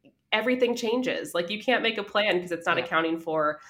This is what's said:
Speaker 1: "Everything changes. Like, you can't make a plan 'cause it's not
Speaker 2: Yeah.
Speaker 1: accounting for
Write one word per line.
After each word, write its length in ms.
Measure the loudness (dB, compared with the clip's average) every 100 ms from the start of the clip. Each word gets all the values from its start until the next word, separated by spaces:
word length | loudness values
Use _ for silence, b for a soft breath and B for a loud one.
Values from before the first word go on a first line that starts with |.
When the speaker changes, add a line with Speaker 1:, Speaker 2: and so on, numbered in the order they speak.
| -20 _ _
Speaker 1:
"Everything 440 | 0 2 2 2 2
changes. 580 | 0 0 0 -4 -4
Like, 160 | -4 -2
you 140 | -4
can't 180 | 0 2
make 160 | 2 -2
a 60 |
plan 380 | -2 0 2 0
'cause 100 | -2
it's 160 | -2 0
not 100 | 0
Speaker 2:
Yeah. 60 |
Speaker 1:
accounting 360 | 0 0 0 -2
for 400 | -2 0 0 -2